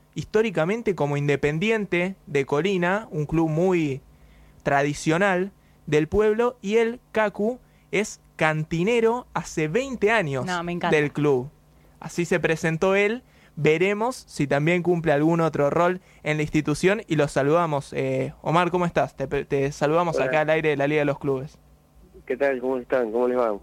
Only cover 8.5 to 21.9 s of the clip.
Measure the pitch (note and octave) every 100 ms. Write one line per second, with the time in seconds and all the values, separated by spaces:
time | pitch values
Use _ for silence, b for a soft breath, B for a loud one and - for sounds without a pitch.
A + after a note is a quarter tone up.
8.5 | D#3 D#3 D#3+ F#3 A#3+ A3+ A#3+ - - -
9.5 | - D#3 F#3+ C4+ B3 G3+ A3+ D#3+ C3+ F3+
10.5 | F3+ E3+ F3 F3 D#3 D3 D3 D3 C3 C#3
11.5 | - _ b b b - - F3 F3 D#3+
12.5 | D#3+ E3 D#3+ F#3+ G3 G#3 A#3+ b b b
13.5 | - D3+ D#3 F#3+ G#3 A#3 B3+ - - C#3+
14.5 | C#3 D3+ F3+ F3 E3+ D#3+ C#3+ D#3 E3+ D#3+
15.5 | D3 C#3+ D#3 F3 F#3 b b D3 D3+ D3+
16.5 | D#3 D3+ D3 F#3 G#3+ - E3 C#3+ D3 C#3
17.5 | E3 E3+ C#3+ - C#3 C3+ C3 C3 - -
18.5 | E3 F3 F3+ F3 E3 C3 - C#3 C#3+ C3
19.5 | C#3+ C#3 C#3+ D3 E3 F3 D#3 C3 D#3 D3+
20.5 | D#3+ D#3 C#3+ C#3 D3+ C#3+ C#3+ C#3+ C3 D3
21.5 | - _ _ _